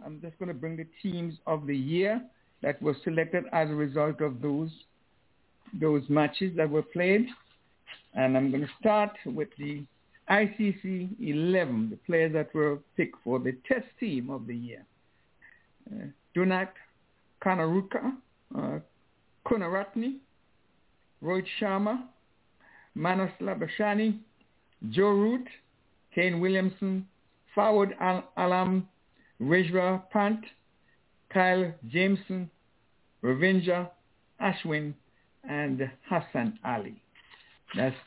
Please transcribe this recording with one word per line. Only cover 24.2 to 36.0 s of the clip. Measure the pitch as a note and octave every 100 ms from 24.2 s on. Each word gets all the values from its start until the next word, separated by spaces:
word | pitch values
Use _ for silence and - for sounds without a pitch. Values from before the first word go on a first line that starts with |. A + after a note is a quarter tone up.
| - _ _ _ _ _ A2
Joe | A2+ G3+
Root, | G3+ G#3+ B3+ B3+ - _ _ _ _ _
Kane | - F3+ E3+
Williamson, | F#3 F#3+ F#3+ - F#3+ F#3+ F#3+ _ _ _ _ -
Fawad | G#3+ G#3 G3 -
Al-, | F#3 F#3 - -
Alam, | F3+ F#3 F#3 F#3 F#3 _ _ _ _ -
Rajra | C3 F3+ E3 F#3 F3+ F#3 -
Pant, | G#3 G3+ A3 - - _ _ _ _ _ _ -
Kyle | F#3+ F#3 F#3 F3 E3 A2+
Jameson, | D#3 F#3+ F#3+ - F#3 F3 - _ _ _ _ _ _
Ravindra | A#2+ C3 F#3 F#3+ F3 F3 F3 - _ _ _ -
Ashwin, | G3 - E3 D3+ D3 D3 _ _ _ _ C4
and | D3 D3 C3 C3+ -